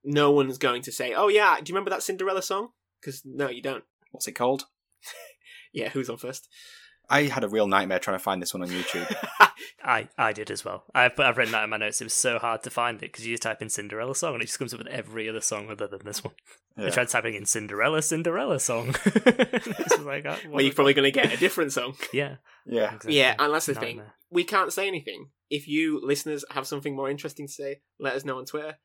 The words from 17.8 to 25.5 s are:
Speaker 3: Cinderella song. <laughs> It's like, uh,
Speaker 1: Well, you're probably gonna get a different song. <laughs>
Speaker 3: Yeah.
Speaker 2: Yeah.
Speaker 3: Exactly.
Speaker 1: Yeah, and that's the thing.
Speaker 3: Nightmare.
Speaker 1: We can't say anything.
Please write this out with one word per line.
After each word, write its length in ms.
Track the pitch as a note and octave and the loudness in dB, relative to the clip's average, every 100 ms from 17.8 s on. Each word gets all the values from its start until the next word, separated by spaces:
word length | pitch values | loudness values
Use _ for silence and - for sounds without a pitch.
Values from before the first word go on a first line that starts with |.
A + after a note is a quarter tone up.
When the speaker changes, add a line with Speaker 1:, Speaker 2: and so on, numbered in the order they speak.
| B2+ D#3 | 2 2
Speaker 3:
Cinderella 560 | D3+ D#3+ E3+ F3 C4+ D3 | 0 -2 -2 -2 -2 0
song. 380 | - A#2 A#2 - | 0 -2 -2 0
<laughs> 40 | |
It's 960 | G#3 - B3+ A#3 B3 A#3 B3 - - A#4 | 2 6 4 4 0 0 -4 -6 2 2
like, 260 | C#3+ C#3 C#3+ | 2 -6 -6
uh, 100 | D#3 D#3+ | -8 -4
Speaker 1:
Well, 140 | C#3+ | 2
you're 100 | C3+ | 2
probably 200 | C3+ C#3 | 6 6
gonna 160 | C#3 C#3 | 6 4
get 220 | C3+ - | 4 2
a 40 | A#2+ | 2
different 360 | F3+ F#3 D3+ | 2 2 0
song. 220 | B2+ B2 C3+ | -2 -4 -8
<laughs> 80 | - | -6
Speaker 3:
Yeah. 240 | B2+ C#3+ C#3 _ _ | -4 -4 -10 _ _
Speaker 2:
Yeah. 220 | - A#2 G#2 | -4 0 0
Speaker 3:
Exactly. 300 | A2 - D3 | -2 2 6
Speaker 1:
Yeah, 160 | B2+ - | 6 6
and 160 | D3 | 2
that's 120 | D#3 D3+ | 2 0
the 80 | |
thing. 240 | C3 A#2 A2+ | -4 -6 -8
Speaker 3:
Nightmare. 160 | G#2+ _ _ | -16 _ _
Speaker 1:
We 120 | F3 | -2
can't 280 | F3 G3+ E3+ | 2 2 2
say 160 | - G3 | 0 -2
anything. 420 | F3+ C#3 F#2+ C#3 _ _ | -4 -8 -14 -16 _ _